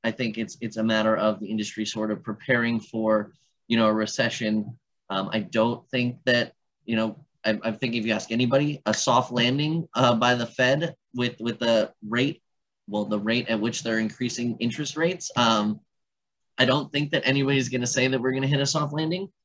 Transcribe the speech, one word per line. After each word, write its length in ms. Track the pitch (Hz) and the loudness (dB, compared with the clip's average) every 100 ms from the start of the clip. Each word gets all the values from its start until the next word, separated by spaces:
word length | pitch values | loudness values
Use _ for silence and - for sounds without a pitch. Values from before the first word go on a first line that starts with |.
I 60 | 117 | -4
think 260 | 113 120 107 | -4 -6 -4
it's, 220 | 110 - | -8 -8
it's 160 | 117 110 | -10 -2
a 80 | |
matter 320 | 110 110 110 110 | 0 2 2 2
of 240 | 107 104 | 2 0
the 60 | 101 | -4
industry 400 | 110 104 - 104 | -4 -4 -4 -6
sort 240 | 113 107 | -4 -4
of 120 | 107 | -4
preparing 580 | - 104 - 120 117 113 | -6 -10 -2 0 0 -2
for, 520 | - 113 110 107 104 _ _ _ _ | -4 -4 2 2 0 _ _ _ _
you 100 | 117 | 2
know, 80 | 110 | 4
a 60 | |
recession. 880 | 107 107 - 117 - 110 107 107 117 _ _ _ | 2 -2 -2 -2 -2 -2 -2 -2 -12 _ _ _
Um, 220 | 98 101 | -4 -2
I 80 | 110 | -4
don't 480 | 92 113 113 117 _ | -2 0 0 0 _
think 300 | 127 123 123 - | -2 -2 -2 2
that, 260 | 120 113 _ _ _ | 2 0 _ _ _
you 120 | - 113 | -4 -2
know, 280 | 110 104 - _ | -2 -4 -20 _
I, 140 | 107 107 | -2 -2
I 80 | 113 | -2
think 220 | 107 127 | -4 -4
if 100 | 117 | -2
you 80 | 110 | -2
ask 180 | 104 - | -2 -2
anybody, 520 | 117 123 135 147 147 | 0 2 2 2 -2
a 80 | - | -2
soft 400 | 107 - 123 123 | 0 4 2 2
landing, 560 | 123 120 135 151 165 - | 0 2 2 0 0 -2
uh, 200 | 117 127 | 2 4
by 200 | 117 123 | 4 4
the 100 | 123 | 2
Fed 500 | 113 - 127 139 165 - _ | -2 0 2 2 0 -6 _
with, 220 | 123 123 - | -4 -4 -2
with 180 | 117 110 | -6 -2
the 340 | 117 113 104 _ 104 | 2 2 2 _ -4
rate, 360 | 117 139 - _ _ _ _ - | 0 0 -2 _ _ _ _ -6
well, 200 | 104 104 | -4 -2
the 120 | 104 | -2
rate 300 | 104 120 123 | 0 -2 0
at 120 | 113 | -2
which 220 | 113 117 | -2 -4
they're 160 | 113 113 | -2 0
increasing 580 | 110 - 123 120 120 113 | -2 -2 -6 -2 -4 -2
interest 360 | 117 120 143 156 | -4 -2 -6 -2
rates, 340 | 170 185 - - | -2 -2 -6 2
um, 440 | 117 110 107 104 _ _ _ _ _ _ _ - | 4 4 2 -4 _ _ _ _ _ _ _ 0
I 80 | 127 | 2
don't 260 | 135 135 | 2 0
think 180 | 143 147 | -4 -2
that 160 | 147 127 | 0 0
anybody's 420 | 139 135 139 123 | 2 2 0 0
gonna 160 | 123 120 | -2 -2
say 200 | - 131 | 0 2
that 140 | 131 | 2
we're 120 | 127 | 0
gonna 140 | 131 135 | 0 0
hit 140 | 139 | 0
a 60 | 139 | 0
soft 260 | 156 147 | 0 -2
landing. 360 | 147 160 180 190 _ | -2 -2 -2 -6 _